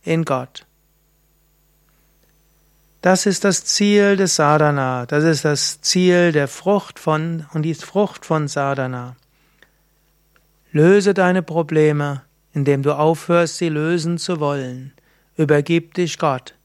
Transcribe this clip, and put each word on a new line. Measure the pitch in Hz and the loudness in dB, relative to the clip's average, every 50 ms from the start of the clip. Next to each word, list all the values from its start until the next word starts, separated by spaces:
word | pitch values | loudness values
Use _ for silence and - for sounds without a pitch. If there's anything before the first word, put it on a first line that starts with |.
in | _ 170 165 165 160 | _ -2 -2 -2 0
Gott. | - 139 127 127 - _ - _ _ _ _ _ _ _ _ _ _ _ _ _ _ _ _ _ _ _ _ _ _ _ _ _ _ _ _ _ _ _ _ _ _ _ _ _ _ _ _ _ _ _ _ _ _ _ _ | -2 -2 -4 -4 -8 _ -20 _ _ _ _ _ _ _ _ _ _ _ _ _ _ _ _ _ _ _ _ _ _ _ _ _ _ _ _ _ _ _ _ _ _ _ _ _ _ _ _ _ _ _ _ _ _ _ _
Das | - 175 190 185 - | 2 2 2 2 2
ist | 208 185 - - | -2 -2 0 0
das | 202 180 - - | 0 0 0 -4
Ziel | - - - 202 202 208 208 202 202 202 | -4 -2 0 2 2 4 4 4 4 2
des | 190 196 180 - | 2 0 -2 0
Sadhana, | - 151 143 151 156 156 147 147 143 135 127 127 123 123 | 2 4 4 4 4 4 2 2 0 -2 -2 -4 -6 -6
das | 120 - 147 156 | -2 -2 0 2
ist | 165 160 139 - | 2 0 0 0
das | 151 147 139 - - - _ | -2 -2 -2 -4 -6 -8 _
Ziel | - - - 180 180 180 180 175 175 170 | -6 -2 0 2 4 4 4 4 4 2
der | 151 151 143 | 2 0 -2
Frucht | 131 - - - 185 208 196 - - - | -2 -6 -6 -2 0 0 0 -2 -6 -20
von, | - - 165 156 156 156 170 165 165 156 - - | -8 -4 -2 -2 -2 -2 -4 -6 -8 -10 -8 -6
und | 156 | -4
die | 156 165 156 | -4 -4 -4
Frucht | - - - - 190 208 185 - - - | -6 -10 -6 -2 -2 -2 -2 -4 -14 -6
von | - 160 156 151 | -4 -2 -2 -2
Sadhana. | 139 - 147 139 139 139 135 131 127 127 123 123 123 127 _ _ _ _ _ _ _ _ _ _ _ _ _ _ _ _ _ _ _ _ _ _ _ _ _ _ _ _ _ _ _ | -4 -4 -4 -4 -2 -2 -4 -4 -6 -8 -10 -12 -14 -18 _ _ _ _ _ _ _ _ _ _ _ _ _ _ _ _ _ _ _ _ _ _ _ _ _ _ _ _ _ _ _
Löse | - 147 156 175 196 208 190 202 190 | 0 4 4 6 6 4 4 2 2
deine | 196 185 180 180 185 165 | 2 2 2 2 0 -2
Probleme, | - 156 165 165 147 160 156 156 151 147 147 147 143 143 135 _ _ _ _ _ _ | -4 -4 -4 -4 0 0 2 2 2 2 0 -2 -4 -6 -8 _ _ _ _ _ _
indem | _ 151 139 139 143 139 | _ -2 0 0 0 0
du | 135 147 143 | 0 -2 0
aufhörst, | 139 151 160 165 156 - - 170 170 170 160 - | 2 0 0 0 -2 -2 0 0 0 0 0 -2
sie | - 180 165 | -4 -4 -4
lösen | 151 147 156 160 175 175 156 170 175 | -2 -2 -2 -2 -2 -2 -2 -4 -4
zu | 165 - - 180 156 | -4 -4 -6 -4 -2
wollen. | 151 143 143 139 131 127 123 127 131 139 _ _ _ _ _ _ _ _ _ | -2 -4 -2 -4 -6 -8 -10 -12 -14 -18 _ _ _ _ _ _ _ _ _
Übergib | - 156 143 147 147 143 - 170 - 135 - _ | -2 2 4 4 2 2 2 -2 -2 -2 -4 _
dich | - 180 160 - | -4 -4 -4 -4
Gott. | - - 151 135 127 _ - _ _ | -2 -2 -2 -2 -4 _ -16 _ _